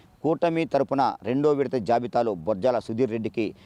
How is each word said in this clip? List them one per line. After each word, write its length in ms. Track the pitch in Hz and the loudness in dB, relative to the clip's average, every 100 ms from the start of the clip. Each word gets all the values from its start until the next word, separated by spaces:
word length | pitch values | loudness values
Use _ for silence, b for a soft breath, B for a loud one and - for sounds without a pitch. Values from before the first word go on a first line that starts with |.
| b _ | b _
కూటమి 420 | 147 160 170 165 | -2 0 0 0
తరపున 500 | 165 139 135 139 120 - | 0 0 0 0 0 0
రెండో 300 | 107 131 151 | -2 2 2
విడత 220 | 143 127 | 2 0
జాబితాలో 600 | 131 95 120 117 120 117 | -2 0 0 2 0 0
బొజ్జల 440 | 90 80 98 127 120 | -2 -2 0 0 0
సుధీర్ 320 | - 113 127 | -2 -2 0
రెడ్డికి 440 | 117 107 117 101 - | 0 -4 -4 -4 -6